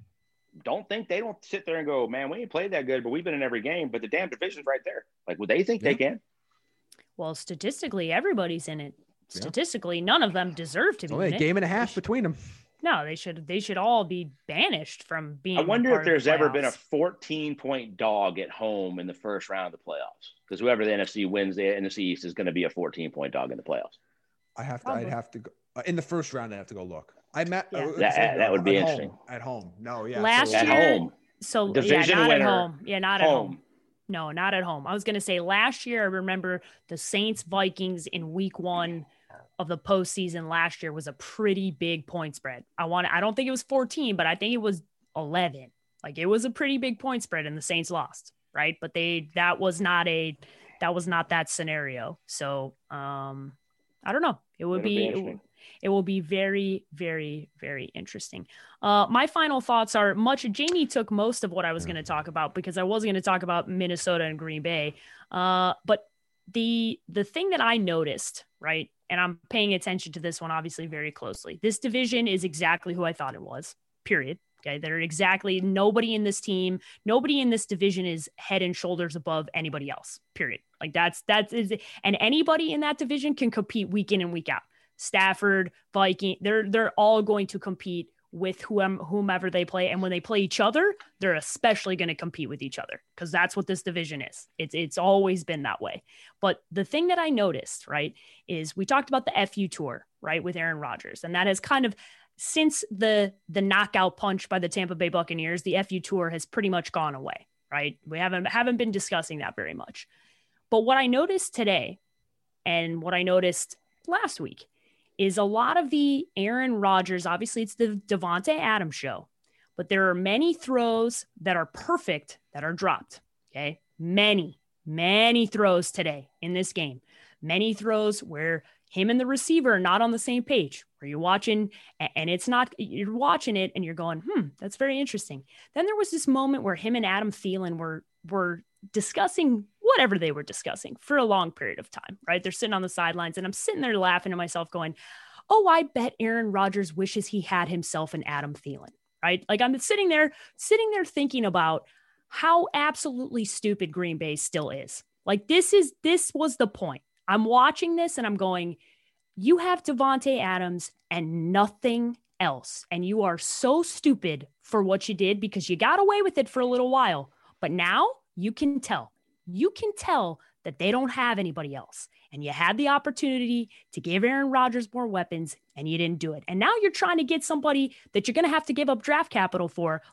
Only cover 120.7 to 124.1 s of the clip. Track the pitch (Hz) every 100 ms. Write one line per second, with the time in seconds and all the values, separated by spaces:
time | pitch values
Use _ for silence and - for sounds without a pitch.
120.7 | 254 233 226 233 - - - 175 175 160
121.7 | - - 339 - 151 - - _ 143 156
122.7 | 175 190 143 - - _ _ _ 135 147
123.7 | 156 _ - 165